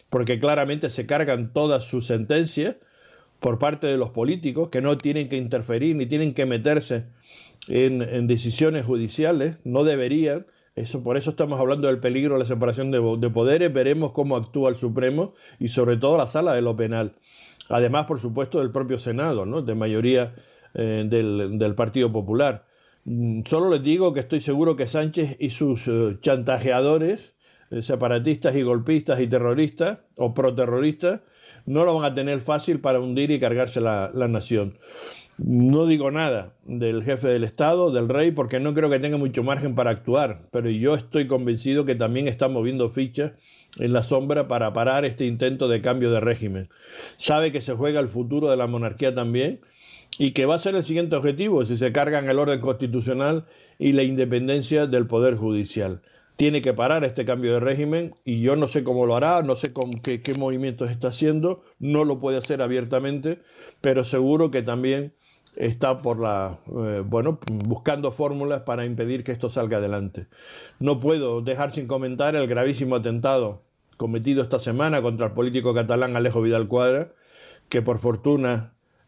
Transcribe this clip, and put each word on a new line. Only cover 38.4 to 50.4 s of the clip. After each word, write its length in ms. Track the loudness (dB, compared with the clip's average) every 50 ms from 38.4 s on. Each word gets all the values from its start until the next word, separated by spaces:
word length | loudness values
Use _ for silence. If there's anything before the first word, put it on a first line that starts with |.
| -2 -2 -2 -2
no 120 | -2 0 0
creo 160 | 2 2 2
que 100 | 2 2
tenga 180 | 2 0 0
mucho 260 | 0 -2 0 -2 -2 0
margen 320 | 0 -2 -2 -2 -2 0
para 160 | 0 2 0
actuar, 520 | 0 -2 -2 0 2 2 2 0 -4 -8 -14 _
pero 180 | -4 -2 -2 0
yo 260 | -2 2 2 2 2
estoy 320 | 0 -2 -2 -2 -2 0
convencido 560 | 2 0 0 0 -2 -2 -2 -2 0 0 0 0
que 120 | 0 0
también 340 | 0 0 0 0 0 -2 -2
está 180 | 0 0 0
moviendo 420 | 0 0 0 -2 -2 0 0 -2 -2
fichas 440 | 0 -2 -4 -2 -2 -4 -4 -4 -6 _ _ _ -20 _ _ _ -8
en 140 | -4 -2 0
la 120 | 2 0 2
sombra 440 | 2 0 0 2 0 0 0 0
para 240 | 0 0 0 0 0
parar 320 | 0 0 2 2 2 2 0
este 220 | -2 -2 -2 -2
intento 420 | -2 0 0 0 -2 0 0 0
de 140 | 0 0 0
cambio 280 | 0 0 0 2 2 2
de 120 | 2 2
régimen. 480 | 2 0 0 0 -4 -6 -6 -6 -8 -12 _ _ -20 -20 -20 -20 -20 -20 -14
Sabe 340 | -6 -2 0 2 2 2 0
que 80 | -2 -4
se 140 | -6 -6 -4
juega 260 | -2 -2 0 0 0
el 80 | -2
futuro 420 | -2 -4 -6 -4 -2 -2 0 2 2
de 60 | 2
la 120 | 2 2
monarquía 460 | -2 -2 -4 -4 -4 -4 -2 -2 -2 0
también 460 | 0 -2 0 0 0 0 -2 -4 -8 -14 _ _ _ -20 -20 -20 -20 _ -16 -4
y 140 | -2 -2 0
que 140 | 2 2